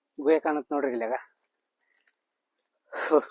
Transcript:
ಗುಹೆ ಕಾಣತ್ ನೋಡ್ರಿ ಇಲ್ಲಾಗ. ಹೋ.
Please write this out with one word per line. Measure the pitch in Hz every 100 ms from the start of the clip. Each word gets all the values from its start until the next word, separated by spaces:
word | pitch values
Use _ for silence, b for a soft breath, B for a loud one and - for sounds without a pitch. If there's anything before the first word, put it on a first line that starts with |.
| _ -
ಗುಹೆ | 143 156
ಕಾಣತ್ | 160 151 -
ನೋಡ್ರಿ | 147 135
ಇಲ್ಲಾಗ. | 120 113 127 - _ _ _ _ _ _ _ _ _ _ _ _ _ _ _ _
ಹೋ. | - - 151 -